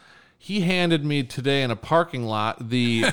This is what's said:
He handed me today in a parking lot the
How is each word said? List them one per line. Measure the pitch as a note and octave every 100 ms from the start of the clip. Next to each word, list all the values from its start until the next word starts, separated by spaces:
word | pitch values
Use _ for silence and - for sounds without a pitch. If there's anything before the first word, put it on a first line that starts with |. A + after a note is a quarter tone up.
| - - - _
He | - G3+
handed | F3 F#3 F3 E3 D3
me | C#3+
today | B2+ - C3 C#3
in | C3
a | A2
parking | - E3 F3 B2+ A2+
lot | G#2+ G#2+ - A#2
the | B2 A#2+ A2+ A2